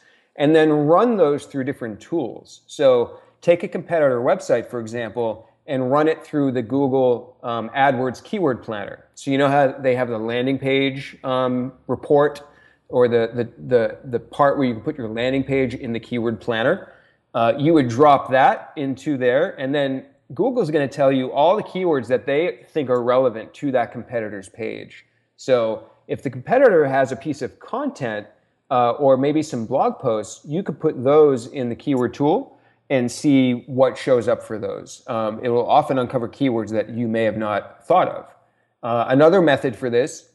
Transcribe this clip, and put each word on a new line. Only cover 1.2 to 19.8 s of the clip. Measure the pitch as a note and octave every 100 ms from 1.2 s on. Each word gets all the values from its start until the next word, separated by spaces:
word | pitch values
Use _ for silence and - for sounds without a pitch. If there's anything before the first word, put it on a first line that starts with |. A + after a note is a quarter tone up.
| D3+ C#3+ -
through | C#3
different | B2+ C3 A#2+ G2
tools. | - E3 A#2 - - - _
So | - C#3+ B2 A#2 - - _
take | - E3+
a | F#3+
competitor | G3+ D3+ E3+ D3 B2
website, | B2+ F#3+ - B2+ -
for | A#2+
example, | A2 A#2 A2+ A2 A#2 G#2 - _ -
and | C3+ B2+
run | C#3+ D#3
it | D#3+
through | - D3+ C#3
the | B2
Google, | G#2+ C3+ C#3 C3 B2+ A#2 - -
um, | B2+ A#2 A2 C#3
AdWords | C3+ B2 B2+ A2+
Keyword | - G#3+ E3 A2
Planner. | - G#2+ G#2 - _ -
So | -
you | C3+
know | C#3
how | C#3 C3+
they | C3 C3 B2
have | B2
the | A2+
landing | A2+ A#2+ B2+ C3+
page, | C3+ C3+ C#3 C3+ C#3 - C#3
um, | B2+ B2+ B2+ B2+ - -
report, | B2 - D3 C#3+ - - _ _ _ -
or | C3 B2
the, | A#2 A#2
the, | A#2+ A#2 - D3
the, | B2 A2 - C#3
the | A#2+
part | - - C#3+ C#3
where | C3
you | A2
can |
put | B2+ D3+
your | A2+
landing | A2 B2 C3+
page | C3 C#3 C3 B2
in | B2
the | A2+
Keyword | - B2 A2+ A2+
Planner? | - A2+ A#2+ F#3+ - - _ _ _
Uh, | B2 A#2 A2+
you | D3
would | D#3+ B2+
drop | A#2 D3 C3+ -
that | C3 D3 - - -
into | C3+ C3 - C#3
there, | B2 B2+ F#3 E3+
and | C3+
then | D3